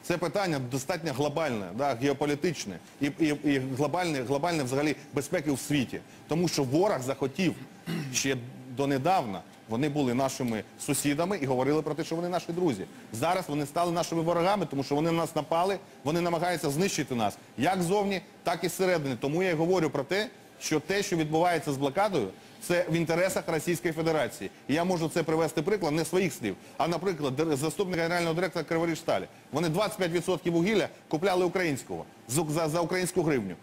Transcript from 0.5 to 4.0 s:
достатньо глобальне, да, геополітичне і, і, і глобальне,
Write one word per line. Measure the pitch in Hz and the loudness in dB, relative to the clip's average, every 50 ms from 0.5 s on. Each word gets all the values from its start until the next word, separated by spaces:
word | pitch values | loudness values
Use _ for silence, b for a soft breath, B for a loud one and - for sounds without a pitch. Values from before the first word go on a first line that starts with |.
| 160 139 127 120 | 0 -2 -2 -2
достатньо | 123 135 - - 190 175 160 165 135 | -4 -4 -2 -2 -4 -2 -2 -4 -2
глобальне, | 113 143 147 139 165 165 151 123 110 98 87 87 | 0 0 0 0 0 0 0 -2 -2 -4 -6 -4
да, | 113 139 143 131 113 | -2 0 0 0 2
геополітичне | 127 143 139 131 151 147 147 147 - 185 156 - - 104 92 82 B B B B | 2 0 2 2 2 0 0 0 0 -2 -2 -2 -8 -10 -10 -10 B B B B
і, | 139 147 135 - | -2 -2 0 2
і, | 160 151 147 143 - | 2 2 2 0 2
і | 151 139 135 127 135 135 120 | 2 2 2 0 -2 -2 0
глобальне, | 143 143 131 175 | 0 0 0 0